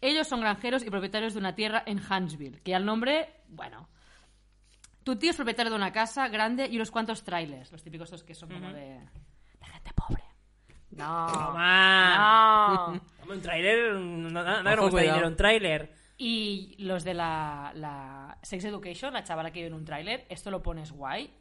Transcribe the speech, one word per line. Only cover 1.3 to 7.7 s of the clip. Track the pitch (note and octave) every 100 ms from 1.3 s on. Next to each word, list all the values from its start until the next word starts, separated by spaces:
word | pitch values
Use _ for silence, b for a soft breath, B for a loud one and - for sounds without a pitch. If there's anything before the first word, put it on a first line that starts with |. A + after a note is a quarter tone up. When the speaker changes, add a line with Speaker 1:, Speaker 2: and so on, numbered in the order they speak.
Speaker 1:
de | G#3+
una | F#3+
tierra | F3 G#3+ G#3+ -
en | G3+
Huntsville", | - G3 F3+ D3+ C#3 -
que | -
ya | F#3
el |
nombre, | G3+ A3 B3 D4+ D#4+ _ _
bueno. | D#3+ C3+ A2 D#3+ b b b b b b _ _ _ - _
"Tu | - B3
tío | E4
es | E4
propietario | A#3+ A3+ A3+
de | A3
una | G3
casa | A3 A3+ C#4+ C4
grande | G#3+ A3 B3 C4+
y | A3+
unos | G#3+
cuantos | A#3 A3 A3
trailers". | - F3 E3 C3+ B2+